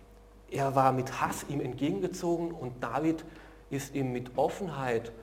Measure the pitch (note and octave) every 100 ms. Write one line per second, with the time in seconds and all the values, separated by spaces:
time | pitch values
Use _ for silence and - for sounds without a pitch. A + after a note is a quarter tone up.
0 | - - - - - C#3 C#3 C3+ C3 B2+
1 | B2 - D#3+ - - C#3+ C3 B2 F#3 G3
2 | F3+ - F3 E3+ E3+ - B2+ - A#2+ B2+
3 | D#3+ D#3+ - - - - - C#3 - C#3+
4 | C3 B2 B2 - E3 - F3+ C#3 B2+ A2+
5 | A2+ -